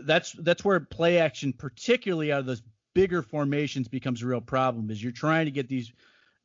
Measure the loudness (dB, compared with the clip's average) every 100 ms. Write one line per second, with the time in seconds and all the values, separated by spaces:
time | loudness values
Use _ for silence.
0 | 0 0 0 -2 0 0 2 0 0 0
1 | 4 4 4 0 -4 -4 -10 -4 0 0
2 | 0 -2 0 0 -2 -6 -10 _ _ 2
3 | 2 2 -2 -2 0 0 -2 -4 -6 -4
4 | -4 -4 -2 -4 -2 0 2 0 -4 -6
5 | -6 -2 0 2 0 -2 -4 -6 -6 _
6 | _ _ _ _